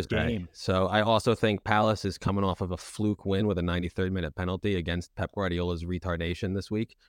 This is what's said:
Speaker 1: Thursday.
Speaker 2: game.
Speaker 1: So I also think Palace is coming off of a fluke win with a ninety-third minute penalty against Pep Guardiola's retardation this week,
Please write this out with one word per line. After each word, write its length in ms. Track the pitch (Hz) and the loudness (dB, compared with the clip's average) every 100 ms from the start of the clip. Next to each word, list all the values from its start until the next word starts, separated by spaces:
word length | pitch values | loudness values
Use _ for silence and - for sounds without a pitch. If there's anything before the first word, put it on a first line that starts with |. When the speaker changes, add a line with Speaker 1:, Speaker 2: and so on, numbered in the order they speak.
| 92 | 4
Speaker 1:
Thursday. 180 | 110 80 | 0 0
Speaker 2:
game. 220 | 110 87 | -2 -6
Speaker 1:
So 360 | - - 92 92 | -8 -2 2 2
I 120 | 104 | 2
also 320 | 107 110 120 | 4 4 4
think 300 | 110 110 101 | 4 2 2
Palace 400 | - 107 107 107 | 2 2 4 2
is 140 | 101 - | -2 -2
coming 260 | - 101 | -2 0
off 160 | 98 87 | 0 0
of 120 | 90 | -4
a 60 | 90 | -6
fluke 460 | - - 107 104 98 | -8 -2 0 0 0
win 220 | 98 104 | 0 2
with 100 | 90 | 2
a 60 | |
ninety-third 480 | 87 87 87 - 92 | 0 0 -2 -2 -2
minute 240 | 95 80 82 | 0 -4 -4
penalty 400 | 90 92 104 92 | -4 -2 0 0
against 400 | 82 87 - - | 0 -2 -4 -6
Pep 160 | 87 | -6
Guardiola's 520 | - 95 87 87 85 85 | -2 -2 0 0 -2 -2
retardation 680 | 90 92 85 85 87 95 98 | -4 -2 -2 -2 -2 -2 -4
this 140 | - | -2
week, 280 | 107 113 _ | -4 -4 _